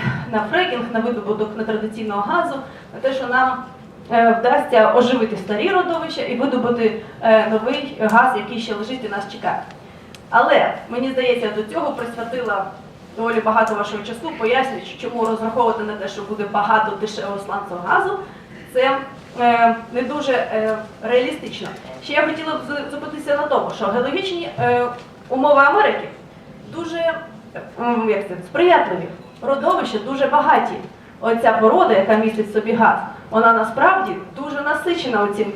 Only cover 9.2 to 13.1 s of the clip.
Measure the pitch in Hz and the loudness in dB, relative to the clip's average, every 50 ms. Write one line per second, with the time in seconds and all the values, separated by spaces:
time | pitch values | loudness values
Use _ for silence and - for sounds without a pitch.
9.2 | 202 - 220 - 196 175 - - - - - - - - - - - - - - | -8 -10 -10 -6 -4 -4 -4 -4 -6 -10 -16 -20 -20 -20 -20 -20 -20 -20 -20 -20
10.2 | - - 220 240 262 - - - - - - - - - 233 247 254 262 - 254 | -4 2 4 4 6 6 6 4 4 2 -2 -6 -10 -8 -6 -4 -4 -2 -2 0
11.2 | 247 247 240 - 220 214 214 214 220 - 302 330 294 269 240 240 226 233 - 233 | 2 2 2 0 0 -2 -2 -4 -4 -4 -4 -4 -2 -2 -4 -6 -8 -8 -8 -8
12.2 | 226 233 254 247 233 214 202 190 196 - - - - - - - - - | -8 -6 -6 -4 -4 -2 -2 -4 -4 -6 -10 -16 -18 -20 -20 -20 -20 -14